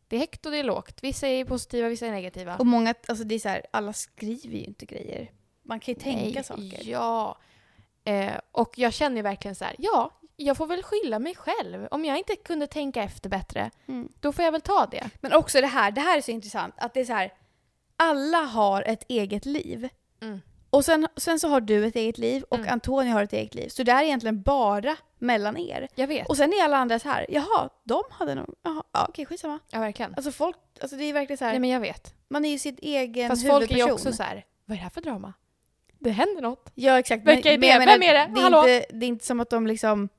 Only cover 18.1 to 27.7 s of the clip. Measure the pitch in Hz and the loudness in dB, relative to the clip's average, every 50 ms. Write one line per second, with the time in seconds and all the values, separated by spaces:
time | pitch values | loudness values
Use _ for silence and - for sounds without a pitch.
18.1 | 294 277 277 311 339 339 302 254 220 226 208 202 196 202 - - 226 - - - | 2 0 0 2 2 0 0 0 0 2 2 2 2 0 0 -2 -4 -4 -6 -4
19.1 | 247 226 202 196 208 202 - 269 285 - - - - 226 240 254 - _ _ _ | -2 -2 -2 -2 -4 -6 -4 -4 -6 -6 -6 -8 -10 -10 -12 -12 -14 _ _ _
20.1 | _ _ 220 220 208 190 - _ _ _ _ _ - 285 277 339 320 311 311 - | _ _ -12 -12 -12 -12 -16 _ _ _ _ _ 4 4 6 4 4 4 2 0
21.1 | - - - 339 330 311 349 311 294 262 220 208 214 208 214 226 - 233 220 226 | -4 -4 -2 -2 0 0 0 2 2 0 2 2 2 2 2 0 -2 -2 -2 -4
22.1 | 226 - 233 233 262 269 262 - 247 240 214 - 240 233 - 247 262 269 262 240 | -4 -2 -2 -2 -2 -4 -4 -4 -4 -4 -2 -4 -4 -4 -2 -2 0 0 0 2
23.1 | 226 208 202 208 214 214 220 214 - - - - - - 247 240 247 269 311 311 | 2 0 0 0 -2 -4 -6 -6 -8 -10 -10 -8 -6 0 2 4 4 6 4 2
24.1 | 277 240 226 220 220 202 190 277 285 269 233 202 202 202 208 285 311 - _ _ | 0 -2 -2 -2 -4 0 0 0 2 2 2 2 0 0 -2 -4 -4 -6 _ _
25.1 | _ _ 240 247 233 208 202 208 226 339 349 - - - 269 - _ 254 262 277 | _ _ -2 0 0 0 0 -2 -4 -6 -8 -8 -8 -10 -10 -8 _ -4 -2 -2
26.1 | 311 240 - - 294 269 277 311 403 403 339 302 285 269 254 240 226 233 - 294 | -2 -4 -2 0 2 4 4 4 4 4 4 4 4 2 2 2 0 -2 -2 -2
27.1 | - - - - - 294 285 392 453 - - - | -4 -4 -2 -2 -2 -4 0 2 2 0 0 -2